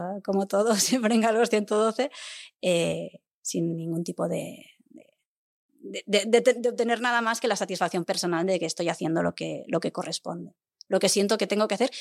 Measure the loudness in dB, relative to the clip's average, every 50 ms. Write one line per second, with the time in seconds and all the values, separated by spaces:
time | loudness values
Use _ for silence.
0 | -6 -6 -8 -6 -4 -2 0 0 0 2 2 2 4 4 4 2 2 2 2 2
1 | 2 4 4 4 4 4 4 4 4 4 2 0 0 2 2 2 2 2 2 0
2 | -2 -4 -4 -10 -16 -14 -14 -16 -18 -20 _ _ 0 2 2 2 2 0 -2 -4
3 | -6 -10 -12 -18 _ _ _ _ -10 -6 -4 -2 -2 -2 -2 -4 -4 -4 -4 -4
4 | -4 -4 -4 -4 -4 -2 -2 -4 -6 -8 -12 -16 -20 -20 _ _ _ _ -20 -20
5 | -20 _ _ _ _ _ _ _ _ _ _ _ _ _ _ _ -14 -12 -10 -10
6 | -2 0 0 0 4 4 4 6 6 6 4 4 2 -2 0 0 0 0 0 0
7 | 0 0 2 2 2 0 0 0 0 0 0 0 -2 -4 -2 -2 -2 0 0 0
8 | -2 -2 -2 -2 0 0 0 0 2 2 0 0 -2 -2 -4 -2 -2 -2 -2 -2
9 | -2 0 0 0 0 0 -2 -4 -6 -6 -6 -8 -6 -4 -2 -2 -2 -2 -4 -6
10 | -6 -6 -8 -8 -8 -8 -10 -10 -12 -14 -18 _ _ _ _ -20 -4 -2 0 2
11 | 2 2 4 2 2 2 2 0 0 0 0 0 0 0 0 0 0 -2 -2 -6